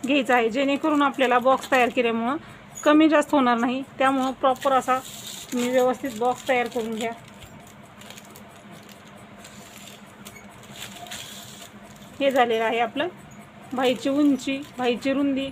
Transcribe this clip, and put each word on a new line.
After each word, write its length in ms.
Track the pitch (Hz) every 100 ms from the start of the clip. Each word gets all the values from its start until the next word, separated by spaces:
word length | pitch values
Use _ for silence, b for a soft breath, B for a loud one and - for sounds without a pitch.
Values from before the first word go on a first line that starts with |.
| 247
घ्यायचा 280 | 285 254 247
आहे, 140 | 226
जेणेकरून 520 | 226 277 277 311 294
आपल्याला 380 | 277 247 247 247
बॉक्स 320 | 240 262 -
तयार 180 | 262 240
केल्यामुळं 460 | 254 233 226 233 302 B B B -
कमी 260 | 302 302 311
जास्त 240 | 302 294
होणार 240 | 294 247 233
नाही. 260 | 247 254 269 -
त्यामुळं 320 | 262 269 262
प्रॉपर 400 | 262 269 254 269
असा 260 | 262 247 262 269 - - - -
तुम्ही 160 | 247 247
व्यवस्थित 400 | 254 254 247 277 214
बॉक्स 280 | 240 247 -
तयार 180 | 254 233
करून 280 | 240 226 220
घ्या. 160 | 226 233 - - - - - - - - - - - - - - - - - - - - - - - - - - - - - - - - 202 - - - - 196 - - - - - - - - - - - -
हे 120 | 277
झालेलं 320 | 262 240 226
आहे 160 | 226 226
आपलं 280 | 233 269 339 - - - - - -
बाहीची 360 | 247 254 254 277
उंची, 480 | 277 294 262 - 269 294 -
बाहीची 360 | 247 240 269
रुंदी 360 | 269 285 269 269